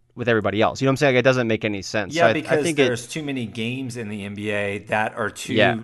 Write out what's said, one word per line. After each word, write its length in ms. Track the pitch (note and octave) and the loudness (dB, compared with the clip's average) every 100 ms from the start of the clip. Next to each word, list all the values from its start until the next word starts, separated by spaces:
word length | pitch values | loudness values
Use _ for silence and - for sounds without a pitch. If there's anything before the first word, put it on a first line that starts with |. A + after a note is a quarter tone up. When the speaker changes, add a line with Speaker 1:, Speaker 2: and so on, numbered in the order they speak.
| _ | _
Speaker 1:
with 120 | - A#2+ | -4 0
everybody 360 | A2+ G2 G#2 | 2 2 2
else. 180 | G2+ - | 0 2
You 60 | C3+ | 0
know 20 | |
what 40 | |
I'm 40 | C3 | 4
saying? 180 | D3 B2+ | 4 6
Like, 40 | |
it 40 | |
doesn't 240 | B2+ B2+ A2+ | 4 4 2
make 180 | A2 A2 | 0 0
any 160 | G2+ | -4
sense. 320 | - G#2+ G2 | -4 -4 -4
Speaker 2:
Yeah, 80 | D#3+ | 2
Speaker 1:
So 60 | E3+ | 4
I, 40 | |
Speaker 2:
because 260 | D#3 - D#3 | 2 0 0
Speaker 1:
I 20 | |
think 160 | C#3+ D3+ | 0 2
it 60 | B2+ | 2
Speaker 2:
there's 200 | A#2 - | 0 -6
too 160 | E3 | -8
many 220 | D3 C3 | -6 -6
games 540 | A2 G#2+ A2+ B2+ C3 A#2 | -6 -6 -6 -6 -8 -8
in 100 | G#2 | -8
the 160 | G#2 | -8
N 100 | G2+ | -8
B 160 | G#2 G#2 | -6 -4
A 260 | G#2 G2+ G2+ | -2 -2 -4
that 300 | - G#2+ A2 | -2 -2 -2
are 140 | - G#2 | -2 -6
too 240 | - - | -6 -2
Speaker 1:
Yeah. 280 | A2+ G2 A2 | 4 4 2